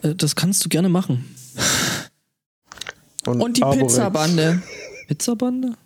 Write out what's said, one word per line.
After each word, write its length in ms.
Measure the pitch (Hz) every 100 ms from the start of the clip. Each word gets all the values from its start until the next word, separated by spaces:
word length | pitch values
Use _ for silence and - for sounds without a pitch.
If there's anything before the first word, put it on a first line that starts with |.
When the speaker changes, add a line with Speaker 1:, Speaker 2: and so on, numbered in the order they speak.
Speaker 1:
Äh, 120 | 156 175
das 200 | 151 -
kannst 260 | 170 202
du 60 | 165
gerne 180 | 156 185
machen. 360 | 175 190 123 - - - - - - - - - _ _ _ _ _ - - - - _ - -
Speaker 2:
Und 160 | 123
Speaker 3:
Und 160 | 240 240
die 60 |
Speaker 2:
Arborix. 300 | 135 262 135
Speaker 3:
Pizzabande. 680 | 120 202 156 156 170 160 180 - - - - -
Speaker 1:
Pizzabande? 680 | 147 - 226 247 254 254 226